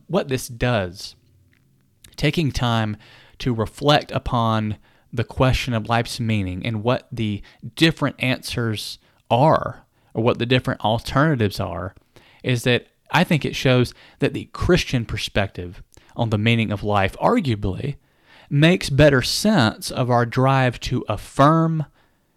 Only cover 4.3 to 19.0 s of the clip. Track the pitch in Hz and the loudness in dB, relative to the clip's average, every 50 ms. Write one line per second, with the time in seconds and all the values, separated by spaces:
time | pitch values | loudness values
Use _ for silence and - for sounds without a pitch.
4.3 | 131 117 117 113 110 110 107 107 107 - _ _ _ _ _ - - 120 107 - | -2 0 0 2 0 0 -2 -4 -6 -8 _ _ _ _ _ -10 -6 -6 -6 -4
5.3 | - - 131 131 123 - - 131 120 110 107 113 117 117 117 - - - 117 110 | 0 0 2 2 2 0 -2 -2 -4 -4 -2 -2 -2 -2 -2 -4 -6 -6 -2 -2
6.3 | 110 104 95 92 90 92 - 117 113 107 104 120 127 - - - 123 110 110 107 | 0 -2 -2 -4 -6 -6 -6 -6 -6 -4 -2 -2 -2 -2 -4 -10 -8 -6 -4 -4
7.3 | 101 101 - - - _ - 120 - - 160 165 151 - 147 135 - - 127 131 | -4 -6 -10 -14 -20 _ -18 -8 -2 2 2 2 2 0 -4 -4 -4 -2 -2 -2
8.3 | 127 - - - - 123 117 113 107 - - - - - _ _ _ _ _ - | -2 -4 -6 -8 -6 -4 -4 -4 -4 -6 -8 -12 -14 -16 _ _ _ _ _ 0
9.3 | 117 120 143 160 - - - - - - - _ _ _ _ _ - 113 113 123 | 2 4 4 4 4 2 0 -4 -8 -12 -20 _ _ _ _ _ -4 -2 0 0
10.3 | - - - 120 127 127 - 131 - - - 107 117 117 - - - 135 151 165 | 0 0 0 0 0 0 0 -2 -6 -2 -2 -2 -2 -2 -2 -2 0 2 2 2
11.3 | 147 113 107 95 - - 98 92 87 87 90 95 - _ _ _ _ - _ _ | 2 2 0 -2 -2 -4 -6 -6 -6 -8 -8 -10 -12 _ _ _ _ -20 _ _
12.3 | _ _ - 127 127 123 - 127 120 - - _ _ _ _ - - 151 180 - | _ _ -4 -2 -2 0 0 0 0 0 -2 _ _ _ _ -2 0 2 2 2
13.3 | 175 135 131 135 - - - 135 127 127 120 - - - - - _ - 139 117 | 2 0 0 -2 -4 0 2 2 4 4 2 0 -4 -14 -20 -16 _ -2 -2 -2
14.3 | - 107 - - - - - - 180 165 - - - 120 113 - - - - - | -2 -4 -10 -10 -8 -2 2 2 2 2 2 0 -2 -4 -4 -4 -6 -8 -6 -4
15.3 | - 110 98 95 - - 90 87 92 - - _ _ - _ _ - - 120 113 | -2 -2 -4 -4 -6 -10 -12 -12 -14 -16 -20 _ _ -20 _ _ -6 -4 -2 -2
16.3 | 110 104 107 117 117 113 110 98 104 98 110 104 104 101 95 95 - - - 165 | 0 0 2 2 2 2 2 0 -2 -4 -2 0 2 2 2 0 -2 0 0 2
17.3 | 240 247 165 131 110 104 104 98 90 - - 143 139 - _ _ _ _ _ _ | 2 2 0 0 -2 -2 -2 -4 -4 -4 -6 -8 -8 -8 _ _ _ _ _ _
18.3 | - - - - 147 143 156 170 185 196 - - 139 127 | -20 -20 -8 -2 2 4 4 4 4 2 0 -2 4 6